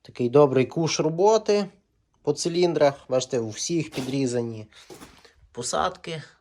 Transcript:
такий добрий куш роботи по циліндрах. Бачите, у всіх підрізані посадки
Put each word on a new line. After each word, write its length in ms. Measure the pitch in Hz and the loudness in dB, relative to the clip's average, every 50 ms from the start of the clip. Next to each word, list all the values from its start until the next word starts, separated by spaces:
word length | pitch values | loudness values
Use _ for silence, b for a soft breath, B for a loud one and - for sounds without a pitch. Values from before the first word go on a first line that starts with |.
такий 280 | _ - - - 123 120 | _ -20 -6 -4 -4 4
добрий 360 | 120 147 147 135 131 131 131 | 6 6 6 6 6 2 0
куш 340 | 127 - 165 165 147 - - | 0 -2 -4 -2 -2 -2 0
роботи 640 | 175 160 165 165 190 214 220 220 220 - 202 202 202 - _ _ _ _ _ _ _ _ _ _ | -2 -2 0 4 4 4 4 4 2 0 0 0 -2 -4 _ _ _ _ _ _ _ _ _ _
по 120 | _ 147 143 | _ -4 -4
циліндрах. 600 | - - 175 170 175 180 170 160 151 151 143 135 - - - | -2 -4 -2 0 2 2 2 4 4 2 2 2 -2 -6 -2
Бачите, 300 | 127 131 - - - 123 | -2 -2 -2 0 -4 -4
у 100 | 113 110 | -4 -4
всіх 420 | 107 - - - 170 170 110 - | -6 -8 -6 -4 -2 -2 -4 -4
підрізані 760 | - 139 127 127 131 139 135 123 120 123 117 117 113 107 107 B B B B B B B B B B B B B B B B _ | -8 -8 -6 -4 -2 -2 -2 -2 -2 -4 -4 -4 -8 -12 -14 B B B B B B B B B B B B B B B B _
посадки 720 | _ - 120 - - 160 - 185 180 - - 175 165 156 - - _ _ | _ -10 -8 -6 -4 -2 -2 -4 -4 -8 -12 -12 -10 -12 -12 -16 _ _